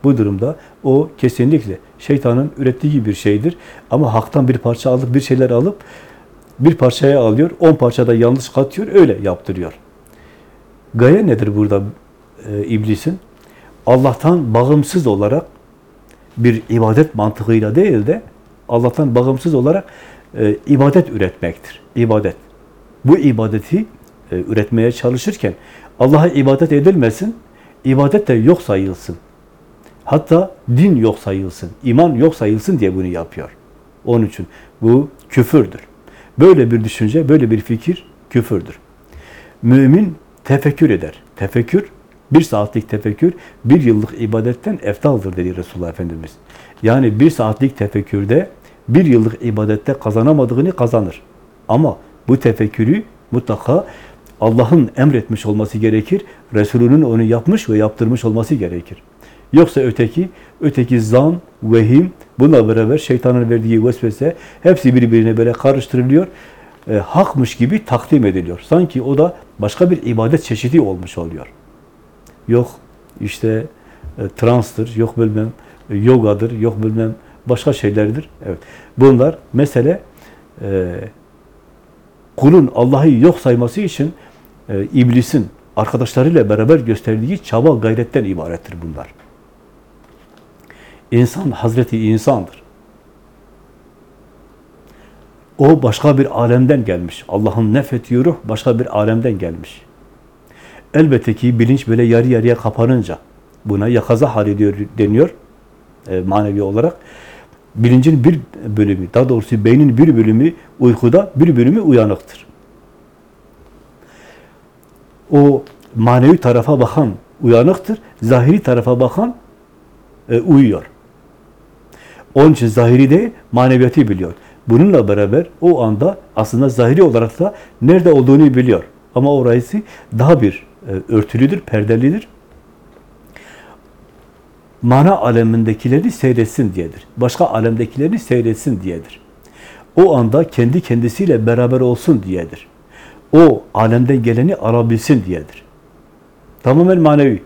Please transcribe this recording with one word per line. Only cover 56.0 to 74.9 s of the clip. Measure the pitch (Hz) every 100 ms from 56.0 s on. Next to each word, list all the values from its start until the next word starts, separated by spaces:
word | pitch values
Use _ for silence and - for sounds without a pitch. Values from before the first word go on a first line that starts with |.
| 107 196 - - _
Resulünün | 110 104 123 120 147
onu | 135 113
yapmış | 110 117 135 214 -
ve | 107
yaptırmış | 107 - 113 123
olması | 117 110 110
gerekir. | 139 90 87 85 95 _ _ - - _
Yoksa | 147 165 143
öteki, | 127 104 113 160 180 - - _
öteki | 156 131 120 123
zan, | 110 123 151 175 _ _
vehim, | 110 113 107 131 180 - - -
bununla | 139 143 110
beraber | 113 110 151
şeytanın | - 131 127 123 117
verdiği | 117 113 113 120
vesvese, | 120 110 104 147 170 - -
hepsi | 170 180 131
birbirine | 127 120 113 110 110
böyle | 117
karıştırılıyor. | 113 139 139 - 127 127 147 185 - - - - _ -
E, |
hakmış | 107 98 165 196 139 123 -
gibi | 120 214
takdim | - 123 - 147 107
ediliyor. | 92 85 87
Sanki | - 165 170 131
o | 123 143
da | 175 - - -
başka | 104 - 180
bir | 180
ibadet | 120 113 113 156
çeşidi | - 110 123 156
olmuş | 107 92 90 -
oluyor. | 85 80 64 _ _ _ _ _ _ _ _ _ -
Yok | 117 120 - _ _ _ -
işte, | 104 - 113 110 147 _ - - - -
e, | 98 -
transtır, | 117 123 107 - 113